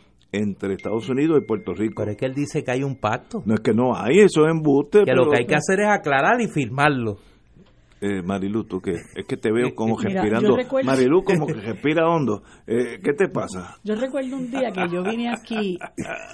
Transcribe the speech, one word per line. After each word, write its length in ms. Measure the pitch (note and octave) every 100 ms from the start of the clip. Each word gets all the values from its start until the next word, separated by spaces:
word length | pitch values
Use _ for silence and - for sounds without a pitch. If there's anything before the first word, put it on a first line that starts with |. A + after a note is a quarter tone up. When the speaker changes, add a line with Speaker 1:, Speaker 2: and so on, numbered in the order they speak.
| _ _ _
Speaker 1:
entre 440 | G2 G#2+ F#2 G2
Estados 340 | F#2 G#2 A2 G#2
Unidos 320 | C3 D#3 D3+
y 40 | -
Puerto 260 | G#2+ F#2+
Rico. 220 | F#2 A2 G2
Speaker 2:
Pero 80 | G#2+
es 80 | G#2
que 80 | C3
él 80 |
dice 280 | C3 C#3+ D#3
que 80 | -
hay 120 | B2+
un 140 | C#3 C3+
pacto. 460 | - A2+ - A3+ G2
Speaker 1:
No 80 |
es 60 | A2
que 120 | A#2+
no 240 | A2 B2+ F#2+
hay, 220 | G#2 F3+
eso 260 | G3 E3
es 60 | D#3
embuste, 520 | E3 D#3 C#3 C#3+ G#3
Speaker 2:
Que 80 | B2+
lo 80 | B2+
Speaker 1:
pero 80 | A#2+
Speaker 2:
que 80 | A#2+
hay 80 | A#2+
que 80 |
hacer 260 | D3+ D3+ F#3+
es 80 | G#3
aclarar 500 | G3+ D#3 C#3 E3 B3
y 60 | G3+
firmarlo. 680 | D#3 C3 C3+ D3+ C3+ A2 G2 - _ _ - - _ _ _
Speaker 1:
Eh, 200 | G2+ G2
Marilu, 420 | F2 G2 G2 G#2+
tú 160 | G#2 F#2
que 120 | G2
es 340 | E2+ D2 - -
que 100 | -
te 160 | A2+
veo 220 | A2+ B2+
como 220 | - A2+ A2
Speaker 3:
<laughs> 20 |
Mira, 120 | -
yo 100 | F#3+
Speaker 1:
respirando. 360 | G#2+ A2+ B2+ A#2+
Speaker 3:
recuerdo 300 | - C4+ C3+
Speaker 1:
Marilu, 360 | C3+ B2+ F3
como 240 | F#3+ F3+ C#3
que 60 |
Speaker 3:
<laughs> 80 | A2
Speaker 1:
respira 480 | G#2 G2+ D3 D#3 D#3+
hondo. 340 | E3 B2 G#2 - - -
Eh, 320 | A#2 A#2+ A#2
¿qué 100 | -
te 160 | C#3+ F#3
pasa? 480 | B2+ - F#2 F2 -
Speaker 3:
Yo 100 | G3+
recuerdo 420 | G#3+ C4 C#4+ C4 C4+
un 140 | B3+
día 200 | C4 B3
que 160 | F#3 F3+
yo 120 | F3
vine 280 | F#3 A#3 A#3
aquí 480 | A3 - A3 G3+ F3 E3+ - - - -